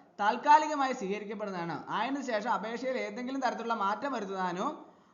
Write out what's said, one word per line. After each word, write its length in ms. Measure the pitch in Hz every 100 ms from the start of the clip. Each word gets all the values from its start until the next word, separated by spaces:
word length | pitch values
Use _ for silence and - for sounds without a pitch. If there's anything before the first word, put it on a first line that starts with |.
| - -
താൽക്കാലികമായി 720 | 208 240 294 302 311 294 269
സ്വീകരിക്കപ്പെടുന്നതാണ്. 960 | 190 190 208 202 214 208 185 170 143 -
അതിനുശേഷം 640 | 170 233 277 240 214 233
അപേക്ഷയിൽ 440 | 196 214 233 262 247
ഏതെങ്കിലും 440 | 208 208 247 269
തരത്തിലുള്ള 340 | 247 214 226
മാറ്റം 380 | 226 196 214 277
വരുത്താനോ, 720 | 247 196 190 185 180 254 320 - - -